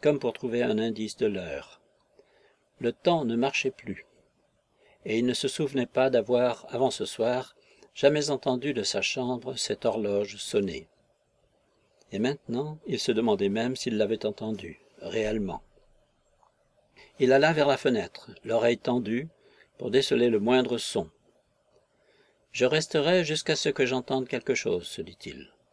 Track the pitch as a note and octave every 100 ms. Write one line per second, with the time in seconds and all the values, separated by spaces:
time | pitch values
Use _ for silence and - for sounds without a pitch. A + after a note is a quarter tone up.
0 | D3+ C#3+ B2 - B2 A#2+ A#2+ G#2+ A2+ G#2+
1 | G#2+ - A2 F#2+ F2 C#2+ - - _ _
2 | _ _ _ _ _ _ _ - A#2+ -
3 | - E3+ B2 A#2 C3+ - C3 - - F#2
4 | - _ _ _ _ _ _ _ _ _
5 | A2+ A2+ B2 A#2+ C3+ - D3 C3+ A#2+ -
6 | C3 B2 G#2+ B2 B2 A2+ - A#2 C3 -
7 | - - A2+ B2 B2+ _ _ _ - -
8 | C#3 D3+ D3 C3+ C3+ B2+ C#3+ B2 G2+ -
9 | - C3+ B2 B2 C3 C3 - G#2+ A#2 A2
10 | G#2 G2+ G2+ G#2 - A2 F#2+ - - _
11 | _ _ _ _ _ _ _ _ _ _
12 | _ G2 A2+ - - A#2+ D3+ D#3 - B2+
13 | - A2+ A#2 G2+ G2 G#2+ A#2+ B2+ B2+ G#2+
14 | G#2 A2 A2 G2+ A2 G#2 F2 - _ -
15 | - A2+ G#2+ A2 G2 - - _ _ _
16 | _ _ _ _ _ _ _ _ _ _
17 | - - B2+ C3+ D#3 D#3 C#3+ C3 C#3 A#2
18 | F#2 - - - - A2+ A#2+ A2+ - B2
19 | G#2+ A#2 E3 _ _ _ _ - - B2+
20 | C3+ A#2+ A#2+ A2 G#2+ D3+ - A#2 - A2
21 | D#2+ _ _ _ _ _ _ _ _ _
22 | _ _ _ _ _ - B2+ D#3 - D#3
23 | D3 F3+ D#3 D#3 - D3+ D#3 C#3 B2 B2+
24 | - C3 B2+ B2 - B2 A2+ F2+ E2+ -
25 | D#2+ - - - C2+ _ _